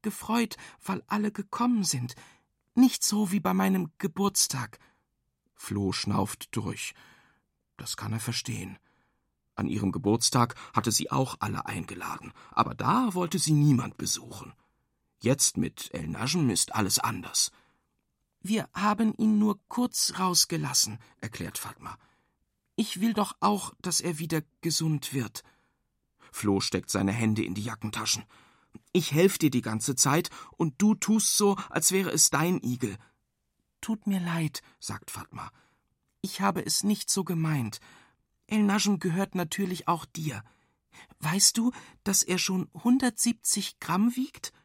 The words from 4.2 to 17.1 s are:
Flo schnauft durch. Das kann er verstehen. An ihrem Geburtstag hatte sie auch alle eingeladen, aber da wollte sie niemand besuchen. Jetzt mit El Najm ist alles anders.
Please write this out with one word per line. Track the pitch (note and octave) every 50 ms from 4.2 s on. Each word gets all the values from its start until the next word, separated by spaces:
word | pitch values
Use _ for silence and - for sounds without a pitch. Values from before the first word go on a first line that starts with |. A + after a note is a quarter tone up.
| G3 G3 G3 - - - - C3 A#2+ A2 - - _ _ _ _ _ _ _ _ _ _ _ _ _ _ _
Flo | - - - G2+ G2+ G2+ F#2+
schnauft | - - - G#2 G2+ G2+ G2 G2+ - - - - -
durch. | A#2 G#2 F#2 - - - - - - - - - _ _ _ _ _ _ _ _ _ _ _ _ -
Das | C3+ - - -
kann | A2 G#2 A2
er | A2+
verstehen. | - - A#2 - - - A2+ G#2+ F#2+ F#2+ G2 - _ _ _ _ _ _ _ _ _ _ _ _ _ _ -
An | - - B1+
ihrem | D#2 G#2+ G#2 F#2+
Geburtstag | - F2+ - G2+ A2 A#2+ - - - B2 A#2+ B2 - - - - -
hatte | A#2 A2+ A2+
sie | G#2+ - - -
auch | - C3+ C3+ B2+ - -
alle | - G#2+ G#2 - - -
eingeladen, | G2+ F#2+ E2 E2 E2+ F2+ - - - - - - - - - -
aber | - - A2+ - -
da | - - B2 F#3 B3 C4 A3+ F3
wollte | F3+ F3+ D#3+ - F#3
sie | - D#3 D#3
niemand | D3 D3 D3+ C3+ A#2 - - - -
besuchen. | - - - - - A#2+ - - - - - _ _ _ _ _ _ _ _ _ _ _ _ _
Jetzt | - A2+ C#3 D3+ - - - -
mit | - - - - - - -
El | E2 D#2 D#2
Najm | D#2+ - A#2 C#3 D3+ F3+ D3 B2
ist | F#2+ - - - -
alles | A2+ G2+ F2+ - -
anders. | - -